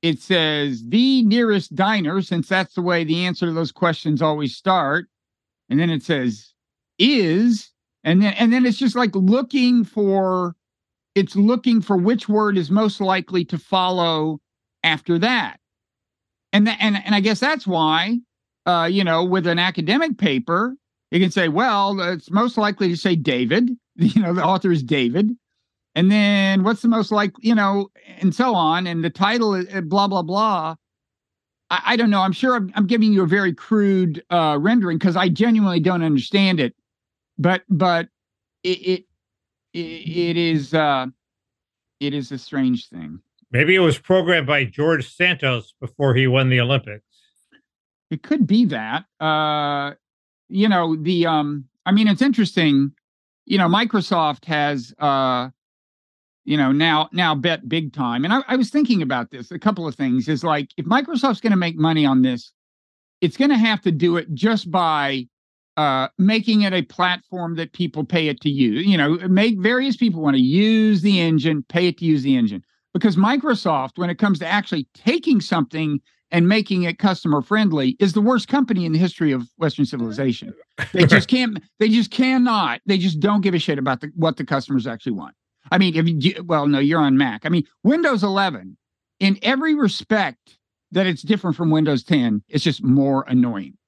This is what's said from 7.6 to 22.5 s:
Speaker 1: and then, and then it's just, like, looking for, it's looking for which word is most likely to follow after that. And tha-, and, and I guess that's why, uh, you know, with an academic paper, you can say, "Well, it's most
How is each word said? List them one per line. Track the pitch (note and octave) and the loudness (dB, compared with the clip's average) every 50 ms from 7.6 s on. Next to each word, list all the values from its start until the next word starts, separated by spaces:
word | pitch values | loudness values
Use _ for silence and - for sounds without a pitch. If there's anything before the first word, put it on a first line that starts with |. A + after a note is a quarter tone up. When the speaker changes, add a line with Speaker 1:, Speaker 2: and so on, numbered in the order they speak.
| - - _ _ _ _ _ _ _ | -4 -12 _ _ _ _ _ _ _
Speaker 1:
and | D3+ E3+ F#3 | 2 2 4
then, | G#3 G#3 - | 2 2 0
and | - A#3+ A3+ A#3 | 0 2 2 4
then | C4 B3 | 2 2
it's | B3 A3+ | 0 0
just, | - C4+ A#3+ G3 | 0 -2 -2 0
like, | B3 B3 G#3+ - | 0 -2 0 0
looking | G3 F#3 F#3 A3 B3+ C4 A#3+ - C4+ B3 B3 B3 A#3+ G#3+ | 0 2 2 2 2 0 -2 0 0 2 4 4 2 0
for, | - _ G#3+ G3+ G3 G3 G3 F#3+ F#3 F#3 F#3 F3+ F3 E3+ _ _ _ _ _ _ _ _ _ _ _ _ | 0 _ -2 0 0 2 0 0 0 0 -2 -2 -4 -6 _ _ _ _ _ _ _ _ _ _ _ _
it's | G3+ F#3+ - - | -2 -2 0 0
looking | G3 G3+ A3 B3 A#3+ - B3 A#3 A3 | 2 2 2 2 2 2 2 2 2
for | F3 - G3+ | 2 0 0
which | F#3 F3 G#3 B3 - - - | 2 2 2 0 0 -2 0
word | G#3 G#3+ G#3+ G#3 G3 | 0 0 2 2 0
is | F#3+ E3+ C#3 | 0 0 0
most | F3+ G#3 A3 G#3 G3+ - | 0 2 2 0 -2 -2
likely | G3+ F#3 F#3+ F#3+ - - F3+ F3+ E3+ | -2 0 0 -2 -2 -2 -4 -4 -2
to | - - | -2 -6
follow | D#3 - _ - F#3 F3+ F#3 F#3 F3+ E3+ E3 D#3+ D#3 D#3 D#3+ D#3 D3 _ _ _ _ _ _ _ _ - | -8 -6 _ -2 0 0 0 0 0 0 0 0 -2 -2 -4 -4 -8 _ _ _ _ _ _ _ _ -2
after | E3 D#3 D3+ _ - E3+ E3 | -2 -2 -2 _ -2 0 0
that. | F3+ A#3 B3+ A#3 E3 A2 - _ _ _ _ _ _ _ _ _ _ _ _ _ _ _ _ _ _ _ - | 2 0 0 -2 -4 -6 -10 _ _ _ _ _ _ _ _ _ _ _ _ _ _ _ _ _ _ _ 2
And | G#3 G#3 | 2 2
tha-, | A3+ A3 - | 2 0 0
and, | G3 A3 G#3 F#3+ - | -2 -2 -2 -2 -2
and | G3 G#3+ | 0 0
I | G3+ | 2
guess | F#3+ A3 G#3+ - | 2 0 0 0
that's | B3 C#4 D#4 C#4 - | 0 -2 -2 -2 -4
why, | G3 F3+ E3 D#3+ D#3 D#3 D#3+ F3 G3+ A#3 A#3+ - _ _ _ _ _ _ _ _ | -2 0 0 2 2 2 0 0 -2 -4 -4 -6 _ _ _ _ _ _ _ _
uh, | F#3 F3+ E3+ E3 E3+ | 0 0 2 2 0
you | F#3+ G3+ F#3+ | 0 0 2
know, | E3+ E3 D#3+ F3 | 2 2 0 0
with | F3+ F3+ F#3+ D#3+ | 0 0 0 0
an | F3 E3+ E3+ | 0 0 0
academic | F3 F#3 F3+ - D#3+ D3+ G#3+ C#4+ E4 D#4+ A#3 | 0 -2 -2 -4 -2 -2 0 0 0 -2 -2
paper, | - G3+ F3 C3+ C3 A#2+ - E3+ F3+ A3 B3 C4 - _ _ _ _ _ _ | -2 0 0 0 0 -2 -2 -2 -2 -2 -4 -6 -10 _ _ _ _ _ _
you | - F3 | 0 2
can | F#3+ F3+ | 2 2
say, | - G3 F3+ | 2 0 -2
"Well, | E3 D3 F3+ A#3+ B3+ G#3+ G3+ G3 G3 G3+ G3 | 0 0 0 0 0 0 0 0 -2 -2 -4
it's | F3+ F3 F3+ D#3+ - - | -4 -4 -6 -6 -8 -4
most | E3 G3+ A#3 B3 | -2 0 0 0